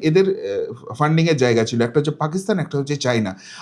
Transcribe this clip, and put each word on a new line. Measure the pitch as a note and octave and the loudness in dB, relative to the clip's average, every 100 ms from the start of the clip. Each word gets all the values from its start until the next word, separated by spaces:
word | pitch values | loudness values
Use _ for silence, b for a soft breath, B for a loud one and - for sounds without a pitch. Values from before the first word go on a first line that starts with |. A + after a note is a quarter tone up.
এদের, | D#3 E3+ F#3+ | 2 4 4
আহ, | F#3+ G2 G2 - A#2 - | 0 -4 -4 -6 -8 -12
ফান্ডিংয়ের | A#2 D3+ D#3+ E3 D3 | -2 2 2 2 4
জায়গা | B2 A2+ | 4 4
ছিল, | A2+ A#2 | 2 0
একটা | A2+ D3+ | 0 0
হচ্ছে | D3 | -2
পাকিস্তান, | D3+ D3+ F3+ F#3+ G3 | -2 -4 -4 -2 -2
একটা | C#3+ C#3+ | -2 -4
হচ্ছে | C#3 C#3+ | -4 -4
চায়না। | B2+ A#2 G#2 F#2 B B | -2 0 -2 -6 B B